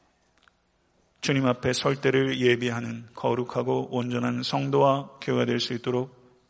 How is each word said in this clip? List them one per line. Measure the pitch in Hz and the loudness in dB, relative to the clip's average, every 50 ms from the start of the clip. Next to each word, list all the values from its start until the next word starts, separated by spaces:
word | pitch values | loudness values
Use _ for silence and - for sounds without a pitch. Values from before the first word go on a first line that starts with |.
| _ _ _ _ _ _ _ _ _ _ _ _ _ _ _ _ _ _ _ _ _ _ _ _ | _ _ _ _ _ _ _ _ _ _ _ _ _ _ _ _ _ _ _ _ _ _ _ _
주님 | - - 143 135 135 | -2 0 0 2 2
앞에 | 127 123 - - 131 | 2 0 0 0 -2
설 | 127 - - 143 139 | 0 0 0 0 0
때를 | 139 143 135 131 135 135 135 131 127 | 0 0 2 2 2 2 0 0 2
예비하는 | 127 123 120 120 123 120 117 117 117 117 117 117 117 113 - | 4 4 4 4 0 -4 -4 -4 -6 -8 -8 -10 -12 -14 -8
거룩하고 | - - 127 120 120 120 - - 131 123 131 131 131 127 - 127 | -4 -2 -2 0 -2 -4 -4 -4 -4 -2 -2 -2 -2 -4 -4 -4
온전한 | 123 120 123 123 120 120 123 123 123 127 | -4 -2 -2 -2 -2 -2 -2 -4 -4 -4
성도와 | - - 143 139 139 139 139 143 139 135 139 139 - - - | -4 -4 -4 -2 0 4 4 6 6 4 2 0 -6 -14 -8
교회가 | - - 127 123 123 | -4 -2 0 2 2
될 | 120 120 120 | 2 0 0
수 | 117 - 123 | -2 -4 -6
있도록 | 117 - 135 123 123 131 139 - - - - _ _ _ | -4 -2 -2 -2 -2 -2 -4 -10 -20 -20 -20 _ _ _